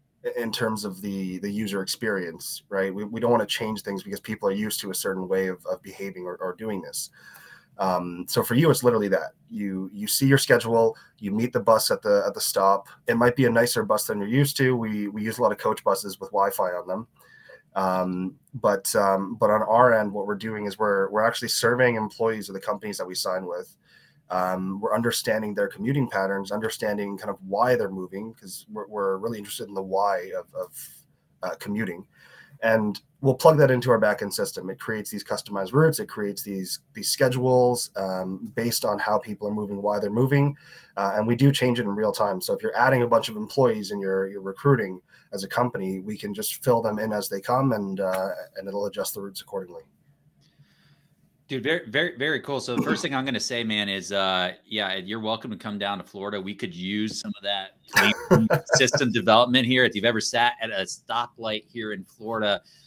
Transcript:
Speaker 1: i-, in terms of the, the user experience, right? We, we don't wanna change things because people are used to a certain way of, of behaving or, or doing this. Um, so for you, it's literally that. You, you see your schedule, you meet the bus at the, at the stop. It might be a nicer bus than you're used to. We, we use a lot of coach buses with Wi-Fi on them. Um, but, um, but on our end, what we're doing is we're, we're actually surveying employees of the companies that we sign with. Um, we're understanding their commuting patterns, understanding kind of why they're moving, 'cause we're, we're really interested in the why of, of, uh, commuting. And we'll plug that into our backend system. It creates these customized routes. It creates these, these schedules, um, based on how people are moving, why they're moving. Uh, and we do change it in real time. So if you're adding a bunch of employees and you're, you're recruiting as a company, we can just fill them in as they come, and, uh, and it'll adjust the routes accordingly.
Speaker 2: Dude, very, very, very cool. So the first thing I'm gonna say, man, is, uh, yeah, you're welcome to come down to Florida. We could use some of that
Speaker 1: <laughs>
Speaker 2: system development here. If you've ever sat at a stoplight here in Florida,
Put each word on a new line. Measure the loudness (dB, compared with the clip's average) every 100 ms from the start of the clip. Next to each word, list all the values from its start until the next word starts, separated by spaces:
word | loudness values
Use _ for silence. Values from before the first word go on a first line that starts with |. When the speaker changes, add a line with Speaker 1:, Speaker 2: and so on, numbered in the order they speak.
| _ _ -8
Speaker 1:
i-, | -4
in | -4
terms | -2 -2 -2 -6
of | -6
the, | -6 -4 -4 -4
the | -4
user | -4 -4 -4
experience, | -4 -4 -2 -2 -4 -8 -12 -12 -6
right? | -2 -2
We, | -2 -8
we | -2
don't | 2
wanna | 4 2
change | -2 -4 -6
things | -6 -6
because | -6 -10
people | -8 -2 0
are |
used | 0 -2 -4
to | -6
a | -4
certain | -4 -4 -2
way | 0 0
of, | -4 -6
of | -8
behaving | -10 -10 -10 -10 -10
or, | -8
or | -8 -6
doing | -6 -6
this. | -6 -10 -10 _ -20 -20 -20 -20 _ -4
Um, | 0 0 -2 -8 -4
so | 0
for | 2 4
you, | 4
it's | 4
literally | 4 4 4
that. | 0 -2 -12 -14
You, | -6 -6 -4 -8
you | -8 -2
see | 2 4
your | 4
schedule, | 6 4 4 4 4 0 -12 -10
you | -4
meet | 0 0
the | 0
bus | 4 4 4
at | 0
the, | 4 4 2
at |
the | -2
stop. | -2 2 4 4 0 -10 -2
It | 4
might | 4 6
be | 4
a |
nicer | 4 2 2
bus | 2 0 0
than | -4
you're | 0
used | 2 2 4
to. | 2 2
We, | -2 -4 -4
we | -6
use | -6 0
a |
lot | 0
of | 2
coach | -2 0
buses | 0 0 -2 -10
with | -4
Wi-Fi | 0 2 2 -2
on | -2 -6
them. | -8 -8 _ -20 -20 -20 -20 _ -2
Um, | 0 0 0 -2 -4 -8 _ -2
but, | 2 2 2 2
um, | 4 2 0 0
but | 4
on | 4
our | 4 6 8
end, | 6 2
what | -2 -4
we're | -4
doing | -6 -6 -6
is | -2
we're, | 0 2 2
we're | 2 2
actually | 0 -4
surveying | 0 2 4 4 2
employees | -2 -2 -2 -2 -6
of |
the | -8
companies | -6 -6 -6 -8
that | -8
we | -6
sign | -4 -4 -4
with. | -8 -10 -18 _ _ _ _ -6
Um, | -2 0 -2 -4 -4
we're | 0
understanding | 0 0 0 0 0 0 -2
their | -2
commuting | -2 -2 0 0
patterns, | 0 0 -2 -4
understanding | -4 -4 -4 -4 -2 -4 -6
kind | -8
of | -10 -4
why | 0 2 2
they're | 0
moving, | -6 -8 -10 -12
'cause | -14 -16 -16 -14
we're, | -12 -8
we're | -4 -2 -2
really | -4 -8
interested | -8 -10 -8
in |
the | -8
why | -2 0 2 0 -4 -10
of, | -10
of, | -10 -10 -10 -16 -16 _ _ _ _
uh, | -8 -8
commuting. | -6 -4 -4 -6 -14 _ -20 -20 -20 -2
And | 2 2 2 -4 _ _
we'll | 2 6
plug | 8 8
that | 6
into | 4 4
our | 4
backend | 4 2 -2
system. | -4 -4 -6 -10
It | -10
creates | -8 -6 -6
these | -8
customized | -6 -8 -6 -6 0
routes. | 4 4 4
It | -4
creates | -6 -6 -6
these, | -6 -6 -6 -10 _
these | -8 -4
schedules, | 2 2 4 4 6 6 2 -2 -4
um, | -2 -2 -4 -6 -8
based | -4 -2 0
on | -2 -2
how | 2 0
people | 0 -8 -4
are |
moving, | -4 -4 -4
why | -2 0
they're | 0
moving. | 2 4 4 2 0 -12 -20 -12 -4
Uh, | -2 0
and | 2
we | 6
do | 6
change | 6 2 2
it |
in | 0 0
real | 0
time. | 2 0 0
So | -2
if | -2
you're | -2 2
adding | 4 4
a | 4
bunch | 4 2
of | -6
employees | -4 2 2 2 -4
and | -4
you're, | -2 0 -2
you're | -6
recruiting | -10 0 4 4 2 -4 -12 _ _
as | -10 -4
a |
company, | 0 0 0 -4 -4
we | -6 -8
can | -8
just | -6 -6 -2
fill | 2 2
them | 2 -2
in | -2
as | -2 -4
they | -6
come, | -2 2 2
and, | 0 -2 -4
uh, | -2 -2 -2 -6 -12 -12
and | -8
it'll | -6 -6
adjust | -6 -6 -6
the |
routes | -10 -14
accordingly. | -10 -10 -10 -14 -20 _ _ _ _ _ _ _ _ _ _ _ _ _ _ _ -8
Speaker 2:
Dude, | -4
very, | -2 -2 0
very, | 0 0 -2
very | -2 -2
cool. | -4 -6
So | -4 -2
the |
first | 0 0
thing | -2 -4
I'm | -2
gonna | -4
say, | -4 -4
man, | -2 0 0
is, | -2 -2
uh, | 0 2 2 0 -4 -8
yeah, | -4 -2 -4
you're | -6 -6
welcome | -4 -4 -6
to | -10
come | -8 -4
down | -4 -4
to |
Florida. | -8 -10 -8 -6
We | -8
could | -8 -10 -8
use | -4 -2 -4 -6
some | -10 -8
of |
that | -4 -4 -6 _ _ 2 2 2 4 4 4 0 2
Speaker 1:
<laughs> | 2
Speaker 2:
system | 4 2 0
development | 2 6 6 8 4 4
here. | 4
If | 2 2
you've | 0
ever | 0
sat | 0 2 2 0
at | -6
a | -4
stoplight | -6 -8 -6 -4 -4 -6 -6 -6 -8
here | -10 -8
in | -8
Florida, | -10 -14 -6 -2 0 -2 _ _